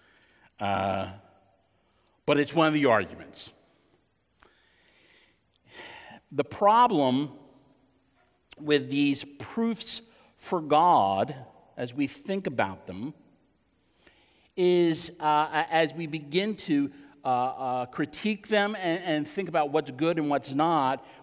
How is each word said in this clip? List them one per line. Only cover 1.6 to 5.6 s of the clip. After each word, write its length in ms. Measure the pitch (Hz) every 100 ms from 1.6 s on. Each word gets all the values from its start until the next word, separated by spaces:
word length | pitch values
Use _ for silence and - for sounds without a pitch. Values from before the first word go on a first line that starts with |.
| _ _ _ _ _ _ -
but 140 | 143
it's 140 | 143
one 140 | 156 156
of 60 |
the 120 | 151 139
arguments. 640 | 107 90 - - - - - _ _ _ _ _ _ _ _ _ _ _ _ _ _ _ _ _ _ _ _